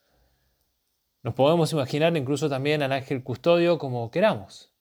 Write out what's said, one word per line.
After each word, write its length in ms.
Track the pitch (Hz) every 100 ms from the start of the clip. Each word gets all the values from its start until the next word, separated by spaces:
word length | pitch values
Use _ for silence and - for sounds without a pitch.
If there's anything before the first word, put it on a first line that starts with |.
| _ _ _ _ _ _ _ _ _ _ _ _
Nos 120 | 123
podemos 360 | 117 135 170 156
imaginar 440 | 160 127 147 160 170
incluso 320 | 127 143 151
también 340 | 135 139 151
al 100 | 139
ángel 300 | 135 131 139
custodio 540 | 127 120 - 175 170 170
como 320 | 139 123 113
queramos. 600 | 160 214 131 98 - - _